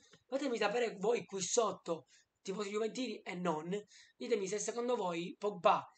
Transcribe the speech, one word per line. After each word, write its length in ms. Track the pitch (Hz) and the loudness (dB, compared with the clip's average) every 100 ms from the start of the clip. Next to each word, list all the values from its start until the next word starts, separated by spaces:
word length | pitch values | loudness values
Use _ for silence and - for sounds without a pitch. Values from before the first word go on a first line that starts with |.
| - - _ | -20 -20 _
Fatemi 320 | 269 285 226 | -2 0 0
sapere 380 | 208 240 226 185 | 2 2 0 0
voi 300 | 202 233 - | 0 0 -2
qui 160 | 196 | -6
sotto, 640 | 180 240 151 - - 160 - - _ _ | 0 2 2 0 -4 -6 -6 -20 _ _
tifosi 300 | - 190 202 | -8 -6 -4
juventini 500 | 208 220 254 247 - | -2 -2 -2 -4 -6
e 140 | - 185 | -8 -2
non, 360 | 180 156 170 202 - - - - | 0 0 -2 -4 -6 -16 -20 -10
ditemi 300 | 240 220 185 | -2 0 0
se 100 | 202 | -2
secondo 380 | 185 233 240 240 | -2 -2 0 0
voi 400 | 185 170 175 - | 0 -2 -4 -4
Pogba 500 | 208 180 202 160 - | -4 4 6 6 2